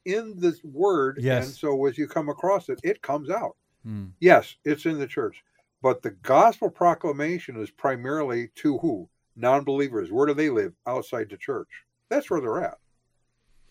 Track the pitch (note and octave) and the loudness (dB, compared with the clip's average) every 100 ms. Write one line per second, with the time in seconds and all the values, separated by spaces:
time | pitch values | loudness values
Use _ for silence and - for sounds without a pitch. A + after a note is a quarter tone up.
0 | F#3 G#3 A3 F#3+ F3 D#3+ D#3 C#3 G3+ E3+ | -6 -4 -6 -2 -2 -2 -10 0 2 2
1 | C3+ C3+ B2+ B2+ C3 C#3 D3+ C3+ C#3 C#3 | 0 0 0 0 -2 -6 -2 0 0 -2
2 | D3 E3 D3 C#3+ F3 G3 - C3 F3 G#3+ | -4 -4 -4 -4 0 0 -2 -6 -4 -4
3 | - D3 C#3+ G3+ G3+ - _ _ A2 G#2 | -4 -4 -4 -4 -6 -10 _ _ -12 -10
4 | F#2+ - F3 D3 - - D3+ D3 E3+ D#3 | -12 4 8 8 6 -8 -4 -2 -2 -4
5 | C3+ - G#2+ - _ _ _ _ C3 B2 | -6 -4 -6 -6 _ _ _ _ 0 0
6 | A2+ F#2+ - C3+ A3 - G3 - F3 D#3+ | -4 -6 4 6 6 4 -4 2 2 2
7 | E3+ C#3 D3+ F3+ - A#2 G#2 _ C#3 B2+ | -2 -2 -4 -4 -8 -10 -10 _ -4 -4
8 | B2 D#3 C#3+ A#2+ A#2+ - D3+ C3 E3 G#2 | -4 -4 -2 -4 -6 -2 -2 0 -2 -4
9 | E2 _ _ - B2 C#3 C#3 C#3 C#3 A2+ | -8 _ _ -2 2 2 2 0 0 -2
10 | E2+ A2+ D3 C#3+ D#3 A#2 F#2+ - - B2+ | -2 0 2 2 0 0 -2 -4 -6 -6
11 | - B2 G#2+ G2 - A#2 - - _ _ | -6 -8 -8 -10 -8 -8 -8 -18 _ _
12 | - C#4+ C#4+ F3+ C3 D3 E3 - _ _ | -4 -4 -2 -4 -2 -4 -4 -8 _ _
13 | _ _ _ _ _ _ _ | _ _ _ _ _ _ _